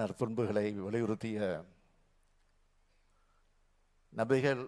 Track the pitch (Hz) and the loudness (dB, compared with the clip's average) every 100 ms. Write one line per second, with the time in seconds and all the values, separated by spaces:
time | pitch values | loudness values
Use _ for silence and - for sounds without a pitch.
0 | 107 95 120 113 107 107 104 101 95 113 | -2 -2 -2 0 0 2 0 -2 -2 -2
1 | 110 107 113 107 101 80 87 - _ _ | 0 -2 -4 -2 -2 -4 -8 -20 _ _
2 | _ _ _ _ _ _ _ _ _ _ | _ _ _ _ _ _ _ _ _ _
3 | _ _ _ _ _ _ _ _ _ _ | _ _ _ _ _ _ _ _ _ _
4 | _ 113 117 135 139 127 | _ -2 2 4 4 0